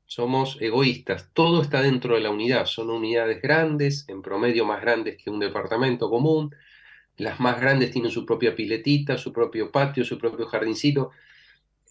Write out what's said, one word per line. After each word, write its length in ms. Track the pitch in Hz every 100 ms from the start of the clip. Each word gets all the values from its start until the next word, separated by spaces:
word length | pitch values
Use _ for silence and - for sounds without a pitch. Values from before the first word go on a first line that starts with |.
somos 540 | - - 120 131 135 -
egoístas, 720 | 113 120 131 - - 95 -
todo 300 | - 165 170
está 180 | 143 135
dentro 360 | 135 127 120 113
de 40 |
la 100 | 107
unidad, 360 | 104 117 117 95
son 240 | - 113
unidades 500 | 113 110 117 113 107
grandes, 640 | 139 160 160 151 143 143 -
en 120 | 95
promedio 460 | - 98 120 117 107
más 160 | 101
grandes 340 | 113 113 107 -
que 80 | 104
un 80 | 104
departamento 720 | 98 101 95 113 131 113 107
común, 440 | 120 147 156 147 - _ - - - _ -
las 240 | 107 -
más 200 | 123 117
grandes 320 | 131 135 120
tienen 180 | 127 113
su 160 | 117 -
propia 280 | 113 117
piletita, 640 | - 104 110 143 147 143 123
su 160 | -
propio 380 | 117 117 110 104
patio, 340 | 139 139 127
su 140 | 117 127
propio 280 | 113 113 113
jardincito. 640 | 110 110 110 147 139 123 - - - _ _ _ _ _